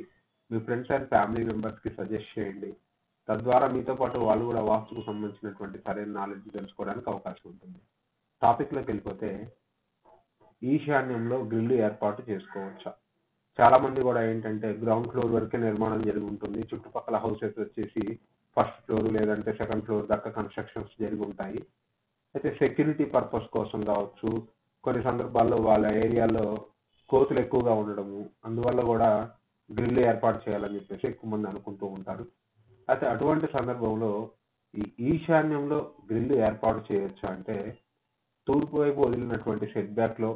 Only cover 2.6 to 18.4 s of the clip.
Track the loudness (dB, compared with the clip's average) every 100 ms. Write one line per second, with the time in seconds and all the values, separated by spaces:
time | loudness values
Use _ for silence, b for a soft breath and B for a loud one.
2.6 | -12 -14 _ _ _ _ -4 -2 4 4
3.6 | 4 0 -2 -2 -2 2 2 2 0 0
4.6 | 2 0 -2 -10 -8 -6 -8 -8 -12 -10
5.6 | -12 -10 -8 -8 -6 -8 -8 -10 -12 -12
6.6 | -12 -10 -8 -6 -6 -8 -8 -14 -18 -20
7.6 | -20 -20 _ _ _ _ _ _ 2 2
8.6 | -2 -4 -4 -6 -8 -8 -8 -8 -12 -18
9.6 | _ _ _ _ _ _ _ _ _ _
10.6 | 0 0 2 2 2 -2 -2 -2 0 0
11.6 | 2 4 2 2 -2 -2 -6 -6 -6 -10
12.6 | -10 -12 -14 -14 _ _ _ _ _ 6
13.6 | 8 8 6 2 2 4 2 0 -2 -2
14.6 | -4 -2 2 2 2 0 2 2 0 0
15.6 | 0 0 0 0 0 -2 -4 -6 -6 -6
16.6 | -6 -10 -8 -10 -4 -2 -2 -4 -6 -6
17.6 | -8 -6 -6 -4 -4 -6 _ _